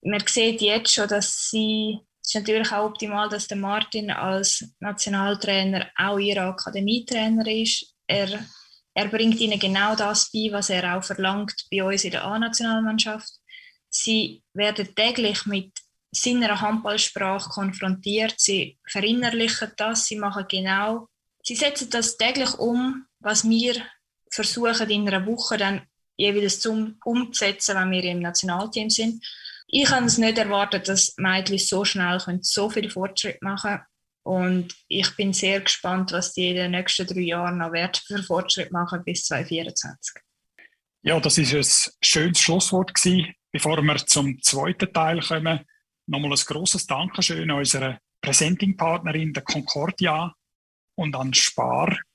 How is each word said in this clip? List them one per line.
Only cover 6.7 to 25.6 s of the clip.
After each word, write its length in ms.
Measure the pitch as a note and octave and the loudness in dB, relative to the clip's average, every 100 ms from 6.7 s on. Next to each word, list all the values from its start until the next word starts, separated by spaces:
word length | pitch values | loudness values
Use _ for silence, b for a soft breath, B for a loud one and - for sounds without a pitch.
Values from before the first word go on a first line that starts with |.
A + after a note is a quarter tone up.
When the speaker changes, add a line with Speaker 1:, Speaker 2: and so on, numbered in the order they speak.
| G3 G3 A#3 A#3 A#3 A3 A3 A3 | -2 0 0 0 -2 2 2 2
Speaker 1:
ist. 480 | A3 A3 - - _ _ | 0 2 0 -4 _ _
Er, 360 | G3+ G3 G#3 A3 B B B _ - | 0 0 -4 -10 B B B _ -2
er 120 | G#3 | 0
bringt 320 | A3 A3+ A3+ | 2 4 4
ihnen 200 | A3+ G#3 | 2 2
genau 360 | G3 F#3+ G3+ A3 | 2 2 2 2
das 340 | G#3 G#3 - | 2 2 2
bei, 180 | A3 G#3+ | 0 -2
was 180 | G3+ G3 | -2 -2
er 260 | F#3 F3+ F3+ | 0 0 -2
auch 80 | |
verlangt 640 | F#3 G3 F#3+ G3+ G#3 - - | -4 -2 0 0 -4 -8 -4
bei 120 | G3 | -2
uns 200 | F#3+ G3 | 0 0
in 80 | G3 | -2
der 140 | - - | -2 -4
A-Nationalmannschaft. 1040 | G#3+ A#3 A3+ A3+ A3+ A3 A3 A3 A3 - - B B B B _ | -2 -2 0 0 0 0 0 -2 -4 -12 -20 B B B B _
Sie 540 | - - A3 F#3+ - _ | -4 2 2 0 -6 _
werden 400 | F3+ G#3 G#3 G3 | -2 -2 0 -6
täglich 540 | - A3 B3 A3 G#3 - | 2 2 2 0 0 -2
mit 240 | G3+ F#3+ - _ _ _ | -4 -4 -14 _ _ _
seiner 500 | - - B3 A3+ G#3 | -4 0 2 2 2
Handballsprache 880 | G#3+ A3 G#3 G#3 - - G3 G3 G3 | 0 0 0 0 0 0 -2 -2 -4
konfrontiert. 840 | - G3 F#3+ F#3+ F#3 G3 G#3 A3 - | -4 -4 -2 -2 -2 -2 0 -2 0
Sie 400 | - G3 - - - | 0 0 -2 -8 -8
verinnerlichen 840 | G3+ G#3 A#3+ B3 A#3 A3+ - G#3+ - | -2 0 2 0 0 0 -2 -6 -4
das, 280 | G#3+ A3+ - | -2 0 -2
sie 120 | G#3+ | -2
machen 280 | G#3 G3 F#3+ | -4 -4 -6
genau, 600 | F#3+ F#3+ F#3+ G#3 A3+ A3+ _ _ _ | -4 0 0 0 -4 -8 _ _ _
sie 140 | - A#3+ | -8 -2
setzen 340 | C#4+ C#4+ B3 | -2 -2 -4
das 280 | A#3 A3+ - | -2 -2 0
täglich 360 | A3+ C4 C4 - | 0 2 -2 0
um, 460 | A#3 A#3+ B3+ C4+ - _ | 0 2 0 -2 -10 _
was 300 | G#3 G#3+ A3+ | 0 2 4
wir 320 | A3+ B3 A#3+ A3+ - _ _ _ | 4 4 -2 -6 -18 _ _ _
versuchen 600 | - G3+ - A#3 A3+ G#3+ | -4 -2 0 0 2 0
in 160 | G#3 G3+ | 0 2
einer 180 | F#3+ F#3+ | 0 0
Woche 320 | A#3 - | -2 -2
dann 300 | G#3+ | 0